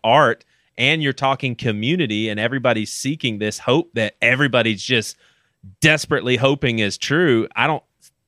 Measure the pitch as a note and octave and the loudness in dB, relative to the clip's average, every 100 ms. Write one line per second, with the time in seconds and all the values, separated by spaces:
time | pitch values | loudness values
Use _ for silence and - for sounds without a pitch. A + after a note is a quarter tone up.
0 | A2+ C3+ C3 - _ _ _ - B2+ D#3+ | 4 4 4 0 _ _ _ -2 0 2
1 | C#3+ C3 C3+ C3+ C3 A#2 A#2+ G#2 A#2 F3+ | -2 0 -2 0 -4 -4 -4 -2 -2 -2
2 | C3 G#2+ A2 G#2 A#2 C3+ B2 A2 G#2+ - | -2 -2 -4 -2 -2 0 0 0 -4 -6
3 | C3 D#3 B2+ G#2 G#2+ - - C#3+ E3+ A#2 | -6 -4 -4 -2 -4 -4 0 0 0 -4
4 | G#2+ - A#2 B2+ C#3+ B2 A2+ G2+ - B2 | -4 -2 0 2 2 2 0 -2 -2 -2
5 | G#2 - _ _ _ _ G2 - D#3 D#3 | -2 -12 _ _ _ _ -20 0 2 2
6 | - C#3+ A2+ A#2+ C3+ C#3 B2+ A2+ G#2 - | 0 -2 0 2 2 2 0 0 -2 -4
7 | - D3+ F3 A#2 A2 G#2 C#3 D3+ _ _ | -2 0 2 2 0 -2 -2 -2 _ _
8 | _ _ | _ _